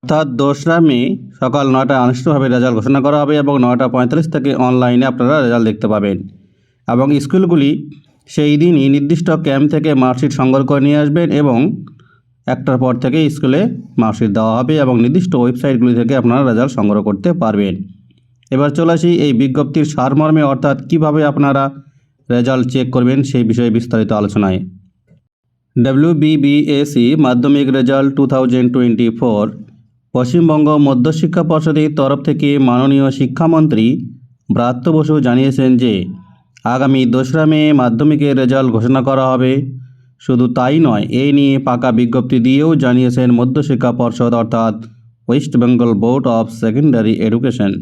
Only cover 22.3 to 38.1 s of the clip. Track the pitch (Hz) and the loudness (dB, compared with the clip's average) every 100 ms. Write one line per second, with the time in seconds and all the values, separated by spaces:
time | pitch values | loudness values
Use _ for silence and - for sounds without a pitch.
22.3 | 120 120 131 123 127 127 127 123 135 131 | -2 0 0 0 -2 -2 0 2 0 0
23.3 | 123 113 113 120 113 117 113 107 107 101 | -2 0 0 0 -2 -2 -2 -2 -2 -2
24.3 | 104 98 95 95 - _ _ _ _ _ | -2 -2 -2 -6 -16 _ _ _ _ _
25.3 | _ _ _ _ - 120 135 160 160 151 | _ _ _ _ -2 0 2 2 2 0
26.3 | 156 143 147 151 143 143 135 120 156 135 | 2 2 0 0 0 0 0 2 2 2
27.3 | 123 139 143 135 135 123 135 139 135 135 | 2 2 2 2 0 2 2 0 0 0
28.3 | 135 131 127 123 127 123 110 120 113 123 | 2 0 2 0 2 0 2 0 0 -2
29.3 | 107 110 - - - _ _ _ 120 123 | 0 -2 -6 -20 -20 _ _ _ -4 0
30.3 | 170 165 151 151 151 143 131 131 160 160 | 2 2 2 2 2 2 2 0 0 -2
31.3 | - 147 156 156 151 151 151 135 143 156 | -2 0 0 0 0 0 0 -2 -2 -2
32.3 | 147 147 143 131 123 135 139 135 135 131 | -2 0 2 2 2 2 2 0 -2 -4
33.3 | 127 165 160 156 110 113 135 - - - | 0 0 2 2 2 0 -2 -8 -16 -20
34.3 | _ _ 202 120 123 127 160 151 156 123 | _ _ -2 -2 -2 0 0 2 0 2
35.3 | 123 135 131 131 123 123 101 90 - - | 2 0 0 2 2 2 -2 -4 -12 -18
36.3 | _ _ _ 113 123 135 135 127 123 131 | _ _ _ -4 -2 0 2 2 0 0
37.3 | 160 156 156 151 147 123 113 147 | 0 2 2 2 2 2 2 2